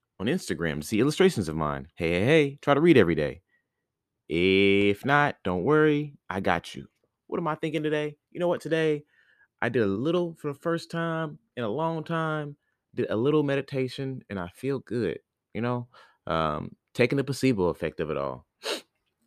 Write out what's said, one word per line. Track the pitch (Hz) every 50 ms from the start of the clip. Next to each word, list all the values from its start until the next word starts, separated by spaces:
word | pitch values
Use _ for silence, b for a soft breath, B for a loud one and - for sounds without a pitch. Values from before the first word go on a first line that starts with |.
| _ _ _ -
on | 95 113
Instagram | 156 185 - - 90 71 82 82 73 73
to | 76
see | - 113 101
illustrations | 123 147 156 - 185 190 - 131 90
of | 78 78
mine. | 80 78 73 71 69 67 - _
Hey, | - 87 82 85
hey, | 87 98
hey, | 123 156 165 147 139 139 - -
try | 143 139
to | 135
read | 156 175 156
every | 127 95 85 82
day. | 71 76 69 67 - _ _ _ _ _ _ _ _ _ _ _ _ _ _ _ _ _ -
If | 73 85 90 95 95 95 101 98 98 101 101 101 101 - -
not, | 120 143 147 147 139 - - -
don't | - 90 90 87
worry, | 123 151 156 156 156 151 147 147 147 143 _ _ -
I | 92 98
got | 92 98 87 87 - - -
you. | - 69 - _ _ _ _ _ _ _
What | - - 185
am | 175
I | 156 151
thinking | 156 - 160 143 160 151
today? | 156 151 151 151 147 147 - _ _
You | - 156
know | 175 175
what? | 170 - -
Today, | 151 160 160 160 156 151 147 147 b b b b b b b b b _ _
I | - 120
did | 117 123 113
a |
little, | 98 98 101 127 160 165 180 175 170 165 -
for | - 147
the | 143 -
first | - 170 165 165 165 -
time | - 165 165 165 165 160 160 156 151 - _ _ _
in | 127 120
a | 107
long | 104 143 160 165 165 160 156
time, | - 165 165 160 160 156 156 147 147 143 - _ _ _ _ _ _ _
did | - 113 -
a | 95
little | 107 117 143 151 156 147
meditation, | 139 139 139 135 - 143 135 131 127 - - 139 135 131 127 - -
and | 104 95
I | 87 85 -
feel | - - 135 139 127
good, | - - - 123 110 87 65 - - _ _ _ _ _ -
you | 104
know? | 113 120 123 123 120 - b b b b b b _
Um, | - 82 80 80 78 73 76 90 - - _ _ _ -
taking | - 120 127 143 139
the | 135
placebo | 139 135 - - 131 127 98 90
effect | 87 78 - 90 80 - -
of | 85 76
it | 78
all. | 69 69 69 65 65 - _ _ _ B B B B B _ _ _ _ _ _ _ _